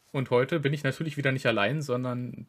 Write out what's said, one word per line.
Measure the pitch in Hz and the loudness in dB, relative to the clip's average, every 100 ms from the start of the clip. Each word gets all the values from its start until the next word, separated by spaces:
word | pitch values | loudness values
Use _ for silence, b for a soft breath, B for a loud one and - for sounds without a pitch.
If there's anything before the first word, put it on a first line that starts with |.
| _ | _
Und | 143 127 | -4 2
heute | 123 131 170 | 2 4 0
bin | 139 | 0
ich | 147 | 0
natürlich | 135 - 160 143 | -2 -2 -6 -2
wieder | 139 | 0
nicht | 131 123 | 2 2
allein, | 110 101 156 | 4 2 0
sondern | 139 123 127 123 123 - | -2 -2 -2 -4 -6 -10